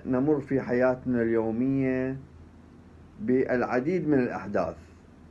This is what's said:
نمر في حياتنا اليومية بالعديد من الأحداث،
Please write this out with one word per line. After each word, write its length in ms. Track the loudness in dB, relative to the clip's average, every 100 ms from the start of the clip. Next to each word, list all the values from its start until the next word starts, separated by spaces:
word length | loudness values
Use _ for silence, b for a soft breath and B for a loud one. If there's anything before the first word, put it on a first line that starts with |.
| -2
نمر 360 | 0 2 0
في 200 | 0 -2
حياتنا 600 | 0 2 2 2 -2 0
اليومية 960 | 2 2 0 0 0 0 0 0 -2 -6 -12 -20 -20 -20 -20 -20 -20 -20 -20 -8
بالعديد 840 | 0 2 2 0 0 0 0 0 2
من 120 | 2
الأحداث، 560 | 2 -2 -4 -2 -2 -4 -16 -20 -20 -20 -20